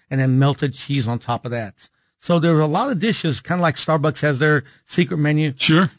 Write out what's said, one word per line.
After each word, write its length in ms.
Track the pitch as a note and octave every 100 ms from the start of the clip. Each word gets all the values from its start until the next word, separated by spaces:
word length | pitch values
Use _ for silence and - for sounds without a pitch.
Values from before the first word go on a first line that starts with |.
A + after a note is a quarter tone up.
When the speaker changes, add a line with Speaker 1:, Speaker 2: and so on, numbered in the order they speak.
| -
Speaker 1:
and 100 | C3+
then 180 | C3 C3
melted 340 | C#3 C3+ C#3+
cheese 340 | C3 - C#3 A2
on 120 | A#2+
top 240 | - A#2 B2
of 60 |
that. 380 | A#2 G#2 - - _ _ _
So 180 | - E3+
there 140 | E3
were 60 | D#3
a 60 | D3+
lot 220 | E3 C4+
of 80 | G3+
dishes, 400 | A3 - E3 B2+
kinda 200 | - F3+
like 140 | E3+ -
Starbucks 440 | - D#3+ D3+ -
has 180 | D3 C3
their 240 | D3+ D3+ C#3 _ -
secret 320 | - F3 E3+
menu. 360 | D3 D3+ D3+ C3+
Speaker 2:
Sure. 320 | - D#3 F#3+